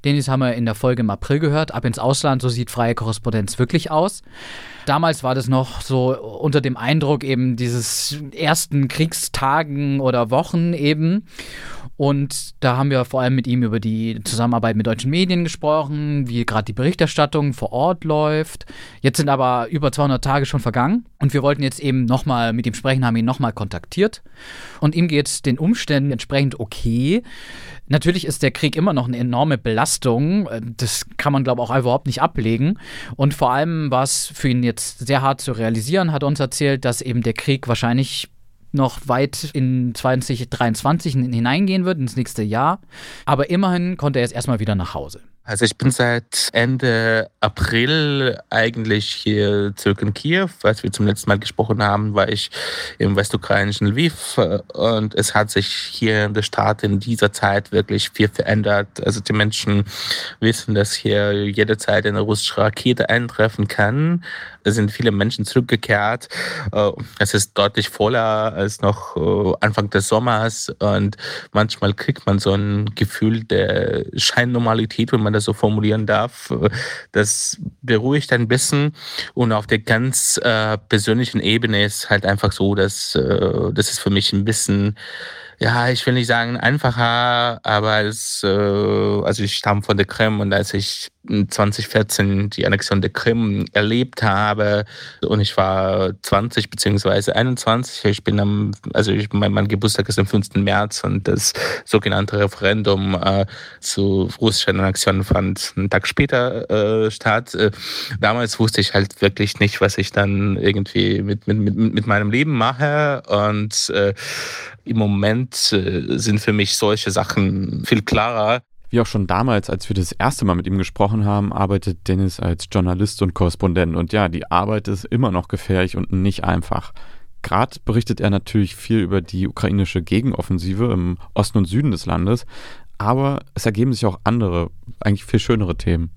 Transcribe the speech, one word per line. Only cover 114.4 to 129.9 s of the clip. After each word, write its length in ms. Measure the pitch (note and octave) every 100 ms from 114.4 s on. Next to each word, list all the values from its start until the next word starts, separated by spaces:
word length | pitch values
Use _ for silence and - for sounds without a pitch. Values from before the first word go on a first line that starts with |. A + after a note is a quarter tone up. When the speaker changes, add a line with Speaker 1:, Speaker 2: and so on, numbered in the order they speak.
| - - - - -
Speaker 2:
im 120 | A2+
Moment, 760 | G#2 G2 G2+ A2+ B2 - -
äh, 440 | G#2 F#2 F#2 C2 C2
sind 220 | A2 G#2
für 140 | -
mich 240 | G#2 G2+ -
solche 340 | G#2 G#2+ -
Sachen 720 | F#2+ F#2+ - G2 G2 F#2+ G#2
viel 180 | A2+ A2
klarer. 600 | G2+ A2 A2+ A#2 G#2+ B2 _ - -
Speaker 3:
Wie 120 | A#2
auch 40 | A2+
schon 220 | G#2+ F#2
damals, 420 | F2+ B2+ G#2+ -
als 200 | F#2 -
wir 60 | F#2+
das 180 | F2
erste 320 | - A#2 - G#2
Mal 100 | F2
mit 100 | F2+
ihm 120 | G2
gesprochen 480 | F#2 - G2+ A2 G#2
haben, 260 | G#2 G2+
arbeitet 560 | - G2 G2 - E2+ -
Dennis 320 | F#2+ F#2+ -
als 300 | F2 E2 -
Journalist 500 | G2+ F2+ F2+ G#2 -
und 120 | G2
Korrespondent. 640 | - F2+ - F#2+ F2 E2+ E2
Und 160 | E2+
ja, 160 | G#2+ F#2+
die 200 | E2+ -
Arbeit 380 | E2+ G2+ G#2+ G2+
ist 160 | G2
immer 260 | - A#2 B2
noch 200 | F2+ -
gefährlich 480 | G2 - F#2 F#2+ -
und 160 | F#2
nicht 320 | F#2+ G2 F2+ -
einfach. 480 | F2+ - - - - - - - -
Grad 400 | - F#3+ A3+ -
berichtet 380 | - A2+ A#2 A#2
er 80 | G#2+
natürlich 480 | G2 - G#2+ G2 -
viel 220 | - A2+
über 200 | F2 F#2+
die 300 | D#2+ F#2 F#2+
ukrainische 520 | - G#2+ G2 F#2